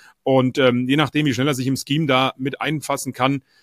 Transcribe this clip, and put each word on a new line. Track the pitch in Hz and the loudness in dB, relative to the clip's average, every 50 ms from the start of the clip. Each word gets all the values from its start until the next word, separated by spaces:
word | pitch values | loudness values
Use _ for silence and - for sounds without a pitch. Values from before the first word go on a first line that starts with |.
| - - _ _ | -20 -20 _ _
Und, | - 135 131 131 127 127 - 143 | 0 2 2 4 4 2 2 2
ähm, | 131 127 120 123 127 | 4 4 4 2 0
je | 127 139 | 0 2
nachdem, | 151 147 123 - 147 151 | 2 2 0 0 0 0
wie | 143 113 | 0 0
schnell | 117 131 | 0 0
er | 151 139 | 0 0
sich | 127 123 | -2 -2
im | 135 135 | -2 -4
Scheme | - - - 143 156 165 | -4 -4 -4 -2 -2 0
da | 139 131 131 131 131 - | 2 2 2 2 0 -2
mit | - 131 139 131 - | -4 -6 -6 -6 -4
einfassen | 123 143 156 143 - - 139 131 - 131 117 | -4 -4 -4 -4 -4 -6 -6 -6 -6 -8 -4
kann, | - 127 135 139 135 - _ _ _ | -2 0 0 0 -2 -6 _ _ _